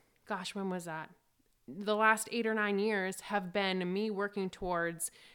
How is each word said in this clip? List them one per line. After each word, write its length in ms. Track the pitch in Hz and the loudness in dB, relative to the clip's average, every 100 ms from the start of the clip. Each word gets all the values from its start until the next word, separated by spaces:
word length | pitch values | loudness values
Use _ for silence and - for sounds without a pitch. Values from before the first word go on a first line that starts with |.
| _ _ - | _ _ -8
gosh, 300 | 196 185 202 | -6 -4 -4
when 160 | 190 | -2
was 140 | 180 170 | -4 -4
that? 260 | 160 - - _ _ _ _ - | -8 -10 -16 _ _ _ _ -14
The 280 | 151 208 214 | -6 -2 4
last 320 | 220 220 - | 6 6 2
eight 160 | 233 220 | 0 0
or 80 | 220 | 2
nine 240 | 208 196 | 2 2
years 420 | 214 208 185 190 | 2 2 0 -4
have 320 | - 208 180 | -2 -2 0
been 400 | 202 190 185 180 | 0 0 2 0
me 160 | 190 220 | 0 0
working 400 | 196 202 202 190 | -2 -2 -2 -4
towards 640 | - 185 175 170 165 - - - | -4 -2 0 0 -2 -8 -8 -20